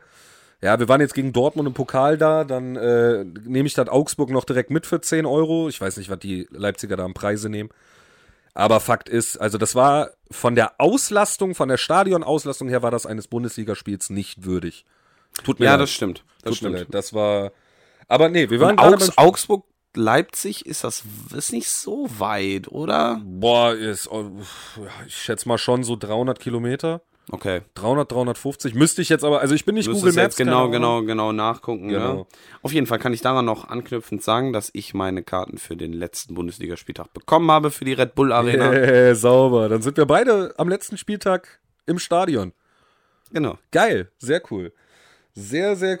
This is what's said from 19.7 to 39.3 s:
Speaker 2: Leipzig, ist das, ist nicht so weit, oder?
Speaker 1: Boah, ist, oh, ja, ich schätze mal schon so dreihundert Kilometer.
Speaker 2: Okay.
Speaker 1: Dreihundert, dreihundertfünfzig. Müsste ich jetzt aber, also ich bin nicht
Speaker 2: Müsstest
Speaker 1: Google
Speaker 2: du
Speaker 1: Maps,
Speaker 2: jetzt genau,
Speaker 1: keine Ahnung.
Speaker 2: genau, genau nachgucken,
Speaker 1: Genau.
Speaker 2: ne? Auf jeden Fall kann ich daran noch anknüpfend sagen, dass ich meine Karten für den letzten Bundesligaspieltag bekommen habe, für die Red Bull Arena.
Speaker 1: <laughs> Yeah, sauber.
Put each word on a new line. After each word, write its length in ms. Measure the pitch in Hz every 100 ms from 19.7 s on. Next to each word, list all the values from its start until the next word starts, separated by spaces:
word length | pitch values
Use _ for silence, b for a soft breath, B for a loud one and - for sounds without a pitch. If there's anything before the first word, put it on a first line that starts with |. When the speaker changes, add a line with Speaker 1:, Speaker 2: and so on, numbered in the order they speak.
| _ _
Speaker 2:
Leipzig, 680 | - 110 131 175 - 196 208
ist 200 | - -
das, 200 | 117 - 107 107 110 -
ist 160 | -
nicht 160 | - -
so 400 | - - 233 269 107
weit, 500 | 101 104 98 98 92
oder? 520 | - 160 151 120 110
Speaker 1:
Boah, 500 | 101 92 117 120 120
ist, 360 | 113 110 98 -
oh, 200 | 110 104 95 101 B B 110
ja, 100 | 98 - -
ich 100 | -
schätze 320 | - 107 120
mal 100 | 117
schon 260 | - 123
so 120 | 120 117
dreihundert 440 | 104 107 127 123
Kilometer. 640 | - 117 120 135 165 170 _ _ -
Speaker 2:
Okay. 300 | 92 98 90 -
Speaker 1:
Dreihundert, 380 | - 107 143 139
dreihundertfünfzig. 640 | 123 123 113 139 139 135
Müsste 280 | 113 165 -
ich 60 | 165
jetzt 160 | 156
aber, 160 | 147 143
also 120 | 135
ich 100 | 151
bin 100 | -
nicht 140 | 214 202
Speaker 2:
Müsstest 140 | 208
Speaker 1:
Google 100 | 185
Speaker 2:
du 60 | 170
Speaker 1:
Maps, 140 | 196
Speaker 2:
jetzt 20 | -
genau, 140 | 127 127 127
Speaker 1:
keine 160 | 120 120
Ahnung. 160 | 117
Speaker 2:
genau, 0 |
genau 300 | 110 110 107
nachgucken, 560 | 107 110 113 - 110 98
Speaker 1:
Genau. 260 | 101 117
Speaker 2:
ne? 120 | 113 92 B B B
Auf 100 | 139
jeden 140 | 156 120
Fall 140 | 113
kann 120 | 127
ich 80 | 117
daran 240 | 127 131 117
noch 200 | 110 -
anknüpfend 540 | 120 120 120 - 104
sagen, 300 | - 113 135
dass 180 | 110 -
ich 200 | 104 -
meine 300 | 98 95 92
Karten 340 | - 92 95 -
für 180 | - 82
den 160 | 82
letzten 420 | 85 85 - -
Bundesligaspieltag 800 | 87 87 - 85 85 - - 78
bekommen 380 | - - 165 165
habe, 220 | 156 151
für 120 | -
die 100 | 135
Red 200 | 131 123
Bull 180 | - 139
Arena. 400 | 120 120 131 135
Speaker 1:
<laughs> 20 |
Yeah, 400 | 131 127 127 123 117
sauber. 520 | 120